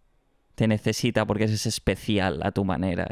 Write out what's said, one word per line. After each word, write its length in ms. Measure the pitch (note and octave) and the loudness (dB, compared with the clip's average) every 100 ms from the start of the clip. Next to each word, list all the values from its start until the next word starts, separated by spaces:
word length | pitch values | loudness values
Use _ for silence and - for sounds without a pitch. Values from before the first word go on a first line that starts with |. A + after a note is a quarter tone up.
| _ _ _ _ _ - | _ _ _ _ _ 0
te 120 | A2+ | 2
necesita 580 | G#2 - A2 B2 A2 G#2+ | 2 0 0 0 2 0
porque 200 | G#2 G#2+ | 2 0
eres 200 | G#2+ A2+ | 0 -2
especial 760 | - - F#2+ - G#2 F#2 D2+ | -4 -2 -2 0 0 2 0
a 80 | G2 | -2
tu 140 | G2 G2 | 0 0
manera". 420 | D#2 F#2 F2+ - | 0 -2 -2 -4